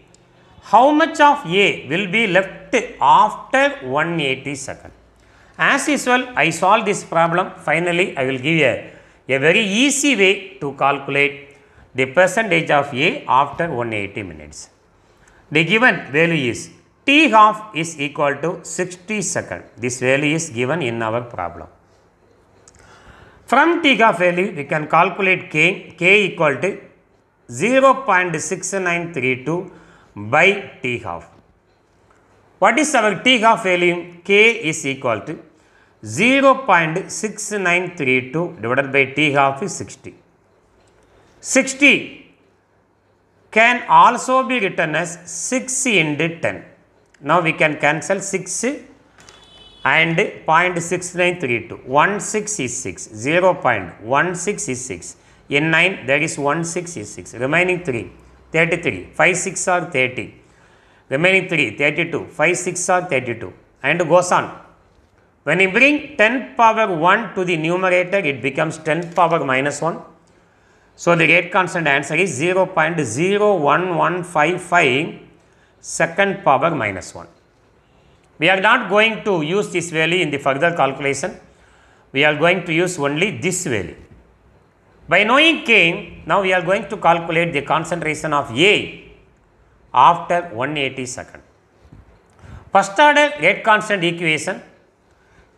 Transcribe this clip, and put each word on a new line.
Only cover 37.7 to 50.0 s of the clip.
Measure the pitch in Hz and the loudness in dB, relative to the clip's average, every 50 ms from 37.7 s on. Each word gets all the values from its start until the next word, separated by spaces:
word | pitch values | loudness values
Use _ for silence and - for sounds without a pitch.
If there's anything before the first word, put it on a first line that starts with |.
| 175 180 185 175 180 | 0 0 -2 -4 -6
three | - 147 127 131 127 123 127 127 | -4 -2 0 0 0 -2 -2 -6
two | 156 175 175 165 - | -6 -6 -6 -8 -8
divided | 104 117 123 135 139 135 127 | -4 -2 0 0 -2 0 0
by | 139 135 | 0 0
T | 127 131 - 151 151 135 | 0 0 0 0 2 2
half | 143 139 139 135 - | 2 2 2 0 -2
is | 208 190 - | -6 -8 -8
sixty. | - - - - - _ - - _ _ _ _ _ _ _ _ _ _ _ _ _ _ _ _ _ _ _ _ _ _ _ _ _ | -10 -12 -14 -14 -20 _ -20 -20 _ _ _ _ _ _ _ _ _ _ _ _ _ _ _ _ _ _ _ _ _ _ _ _ _
Sixty | - - - 254 269 269 - - 277 285 233 147 117 - - - - _ _ _ _ _ _ _ _ _ _ _ _ _ _ _ _ _ _ _ _ _ _ _ _ _ | -10 -2 0 0 0 0 -2 2 4 4 4 4 0 -8 -16 -20 -20 _ _ _ _ _ _ _ _ _ _ _ _ _ _ _ _ _ _ _ _ _ _ _ _ _
can | - 214 226 233 247 240 - - | 0 2 4 4 2 0 0 4
also | 165 160 175 208 247 233 - - 254 262 254 | 6 8 8 8 6 2 -2 0 0 0 2
be | 226 254 247 | 0 -2 -2
written | 196 185 170 - 175 160 151 | -2 -2 -2 -2 -4 -2 -2
as | 156 175 170 - - - - | -4 -4 -4 -8 -14 -16 -14
six | - - - - 254 262 - 254 - - - | -12 -10 -8 -4 -4 -4 -4 -4 -6 -4 -2
into | 262 220 185 160 151 147 135 156 170 165 - | 0 2 2 2 0 0 -2 -4 -4 -4 -4
ten. | - 110 95 87 82 - - _ _ _ _ _ _ _ _ _ - | -6 -6 -6 -6 -12 -18 -20 _ _ _ _ _ _ _ _ _ -2
Now | 139 156 175 | 0 0 2
we | 170 160 160 | 2 0 0
can | 165 170 156 147 - | 0 0 0 0 0
cancel | - 143 151 156 - - 196 202 | 0 0 0 0 -2 -4 -4 -4
six | - - - 190 160 - - - - 240 294 - - - - _ _ _ _ _ - - - - - _ _ - - - - - - | -4 -6 -6 -6 -6 -6 -8 -6 -4 -4 -6 -6 -12 -20 -20 _ _ _ _ _ -20 -20 -20 -20 -20 _ _ -20 -20 -20 -20 -6 0
and | 127 139 156 | 2 4 4